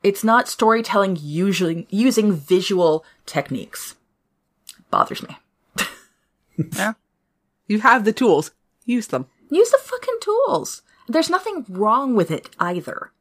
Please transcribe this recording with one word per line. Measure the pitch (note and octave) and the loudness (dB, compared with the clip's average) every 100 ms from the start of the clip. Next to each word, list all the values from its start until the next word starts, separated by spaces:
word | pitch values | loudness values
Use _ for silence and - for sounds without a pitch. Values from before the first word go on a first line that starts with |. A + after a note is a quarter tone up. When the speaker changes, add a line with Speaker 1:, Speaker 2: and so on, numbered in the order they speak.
Speaker 1:
It's | G3+ G3 | 0 0
not | A3 A#3 A#3+ | 2 2 2
storytelling | - A3+ A3+ A3+ G#3 G3 F3 | 0 2 2 0 0 0 -2
usually, | D3 D#3 G3 F3+ F3 E3 - | -4 -2 0 0 -2 -4 -6
using | G3 B3+ A3+ G#3+ | 0 2 4 2
visual | E3+ C#3 F3+ F3+ F#3 E3+ D#3 - _ - | 0 2 0 2 2 2 2 -4 _ -8
techniques. | D3 - B2 - - - - _ _ _ _ _ _ - - _ | -6 -6 -10 -10 -16 -16 -18 _ _ _ _ _ _ -20 -20 _
Bothers | - - - | -2 -2 -4
me. | - - _ _ _ - | -14 -20 _ _ _ -8
<laughs> | - - _ _ _ _ _ - - - | -8 -10 _ _ _ _ _ -6 -6 -2
Speaker 2:
Yeah. | G3+ A3 _ _ _ _ _ _ - | -4 -6 _ _ _ _ _ _ -4
Speaker 3:
You | G#3+ | 2
have | B3+ C4 | 6 6
the | G#3 | 2
tools. | A3 A#3+ D3+ - _ _ _ | 2 4 4 2 _ _ _
Use | - A#3+ G#3 | -4 -4 -2
them. | B2+ - _ _ | -6 -6 _ _
Speaker 1:
Use | D#4 A4+ | 2 4
the | C5+ | 2
fucking | - B4 - A#4 | 0 -8 -6 -6
tools. | G#4 A4 C5+ - - - _ _ - | -2 0 0 -2 -4 -14 _ _ -2
There's | D#4 D#4+ | -2 0
nothing | F4+ G4+ F#4+ G#3 | -2 -2 -10 -10
wrong | F#3 G#3+ A#3+ C#4 A3+ | -2 0 0 2 0
with | E3 | 0
it | D#3+ - - | -4 -10 -6
either. | F3 F3+ - - - _ | -4 -4 -8 -12 -14 _